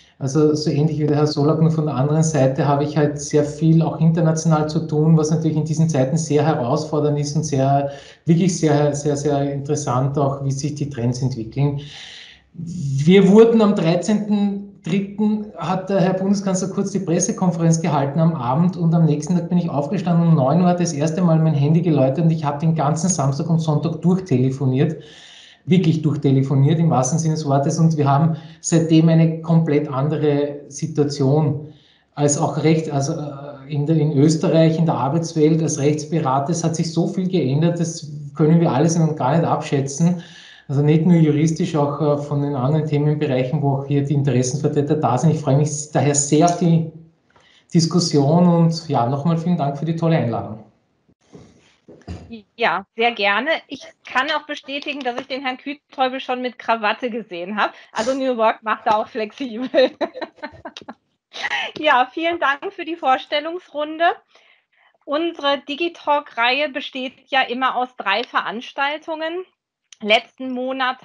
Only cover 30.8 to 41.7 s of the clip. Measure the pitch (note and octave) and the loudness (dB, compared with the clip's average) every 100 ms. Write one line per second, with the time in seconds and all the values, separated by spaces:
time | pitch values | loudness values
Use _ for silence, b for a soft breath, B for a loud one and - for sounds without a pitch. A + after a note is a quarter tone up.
30.8 | D#3+ D3+ C#3+ C#3+ C3+ D3 C#3 - B B | -4 -2 -2 0 2 2 2 -2 B B
31.8 | B B B - D3 D3 - D3+ D3+ D#3+ | B B B -2 0 2 -2 0 2 2
32.8 | D3+ C#3 C#3+ D3 - - - - C#3 D3 | 0 -4 -4 -6 -8 -12 -14 -16 -8 -4
33.8 | D3 D#3+ D3 C3 D#3 - E3+ D#3+ D#3+ - | 0 2 2 4 4 4 2 4 4 4
34.8 | D#3+ A#2+ C3+ E3 - D#3+ D3+ E3 D3+ - | 0 0 -2 -2 -2 2 2 4 0 0
35.8 | C#3+ D3+ - D#3+ C3 C#3 D#3+ E3 E3 E3 | 0 -2 -2 -4 0 0 -2 -2 -2 -2
36.8 | D#3+ E3 G3 G3 F#3 F3+ B2+ C#3+ E3 E3+ | -2 -2 -2 -2 -2 0 0 0 0 0
37.8 | D#3+ - - - - - D3+ E3+ D#3+ B2+ | -4 -6 -12 -14 -8 0 4 4 4 2
38.8 | E3 F3 D#3 - C3 E3 C3 D3+ - C#3 | 2 2 0 0 0 0 0 -2 -2 -2
39.8 | C3+ - E3+ F3+ B B B B B C#3 | -2 -2 -2 -2 B B B B B 0
40.8 | D3 D#3+ F3+ E3+ D3+ C#3 D#3+ - E3+ | 2 4 4 4 4 4 2 0 -2